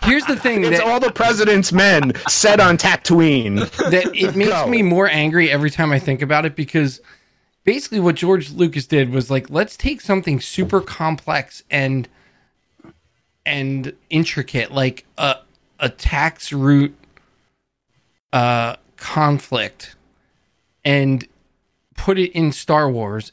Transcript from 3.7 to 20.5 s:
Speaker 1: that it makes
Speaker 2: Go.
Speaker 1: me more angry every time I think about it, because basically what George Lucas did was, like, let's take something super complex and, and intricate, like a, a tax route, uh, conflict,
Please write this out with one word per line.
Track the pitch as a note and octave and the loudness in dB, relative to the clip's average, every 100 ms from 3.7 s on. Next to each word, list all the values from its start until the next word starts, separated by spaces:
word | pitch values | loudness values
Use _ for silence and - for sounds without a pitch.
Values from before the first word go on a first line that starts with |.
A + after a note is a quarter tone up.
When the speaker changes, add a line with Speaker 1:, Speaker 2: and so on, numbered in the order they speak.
| - - | -4 0
Speaker 1:
that | F3+ F3+ F#3 | 0 0 -2
it | F#3+ F#3 | -2 0
makes | G#3+ | 0
Speaker 2:
Go. | F3 A#3 | 0 0
Speaker 1:
me | A#3+ | 0
more | F#3 F3 G3 | 2 2 2
angry | D3+ D3+ E3 E3 | 2 0 2 2
every | C#3+ D3 | 2 0
time | - D#3 | 0 0
I | C#3 | 0
think | C#3+ C3 | 0 -4
about | C#3 D3+ D#3+ | 0 0 -2
it, | D3 | -4
because | C#3 E3 C#3+ B2+ - - _ _ _ _ F#3 | -4 0 -2 -4 -16 -20 _ _ _ _ -2
basically | B3+ - A3 | -2 -2 0
what | F3 D#3+ | 0 2
George | F3 F#3+ C#3+ | 2 0 -2
Lucas | D3 F3 C#3+ - | -2 -2 -2 0
did | D3+ B2+ | 0 2
was, | C3 B2 | 0 -2
like, | C3+ - | -2 -2
let's | C#3+ G#3 - | -2 -4 -4
take | C4+ C#4 | -4 -4
something | - F#3+ F3 C3+ | -2 -2 0 -4
super | - - F#3 G3 | -4 -4 -2 -2
complex | F#3+ - D#3+ D3+ - D#3 C3 - - | -2 -4 -4 -4 -4 -4 -6 -14 -6
and, | C#3+ C3+ C3+ A#2+ _ _ _ _ _ _ _ - - _ _ _ _ - | -2 -2 -4 -6 _ _ _ _ _ _ _ -20 -20 _ _ _ _ -6
and | C#3+ C3+ C3+ C3 - - | -4 -4 -6 -8 -14 -4
intricate, | D#3 E3 - C3 C3 A2+ | -2 -2 -4 -6 -6 -4
like | C#3 C3 - - - | -2 -2 -4 -12 -4
a, | C#3+ C3 _ _ _ - | -2 -4 _ _ _ -6
a | C3 | -6
tax | - - C#3+ D#3 - - | -4 -4 0 -2 -4 -8
route, | C#3+ C#3 C#3+ C#3+ - _ _ _ _ _ _ _ _ _ _ _ _ _ | -2 4 4 2 -4 _ _ _ _ _ _ _ _ _ _ _ _ _
uh, | C3 B2 A#2+ A#2 - _ - | -2 0 0 -2 -8 _ -18
conflict, | - D#3 D3 C#3+ - B2 G2+ - - - _ _ _ _ _ | -8 0 0 0 -2 -6 -6 -10 -20 -20 _ _ _ _ _